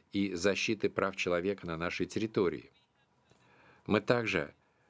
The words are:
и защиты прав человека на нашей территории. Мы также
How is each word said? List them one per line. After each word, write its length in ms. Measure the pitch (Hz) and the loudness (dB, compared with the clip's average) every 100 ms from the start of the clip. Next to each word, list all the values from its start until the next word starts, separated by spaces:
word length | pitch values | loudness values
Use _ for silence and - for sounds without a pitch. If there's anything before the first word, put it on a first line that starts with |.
| _ | _
и 200 | 101 98 | 0 0
защиты 560 | 87 98 95 - 107 101 | 2 2 2 0 0 -2
прав 280 | - 95 - | 0 -2 -2
человека 500 | 95 87 92 101 87 | 0 0 0 -4 -4
на 100 | 80 | -4
нашей 280 | 87 - 87 | -4 -2 -4
территории. 640 | 104 110 - 87 71 - _ _ _ _ _ _ _ _ _ - - - | -2 -2 0 0 0 -8 _ _ _ _ _ _ _ _ _ -20 -12 0
Мы 160 | 104 | 2
также 520 | - 123 110 95 73 - _ _ _ | 2 0 0 -2 -4 -10 _ _ _